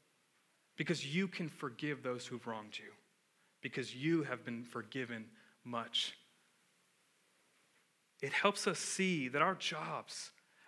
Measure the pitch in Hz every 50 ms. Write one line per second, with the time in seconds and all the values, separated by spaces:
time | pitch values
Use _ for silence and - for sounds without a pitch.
0 | _ _ _ _ _ _ _ _ _ _ _ _ _ _ _ - 160 - 170 143
1 | - 139 143 180 196 185 - - 180 151 - - - 139 117 110 - 147 147 131
2 | 120 127 123 120 123 - 127 117 117 123 113 107 107 107 107 - - - - -
3 | _ _ _ _ _ _ _ _ _ _ _ _ - 127 - 139 127 110 113 127
4 | 135 156 170 165 143 135 127 117 107 127 117 117 120 120 - 120 110 - - 135
5 | 127 117 120 113 110 110 - - - - - _ _ 123 120 117 113 110 - -
6 | - - - - - - _ _ _ _ _ _ _ _ _ _ _ _ _ _
7 | _ _ _ _ _ _ _ _ _ _ _ _ _ _ _ _ _ _ _ _
8 | _ _ _ _ - 135 - - - 202 202 - - 208 175 - - - - -
9 | 190 190 180 160 131 127 123 143 156 180 190 151 - - 165 151 160 165 156 127
10 | 107 - - - - - - - _ _ _ - -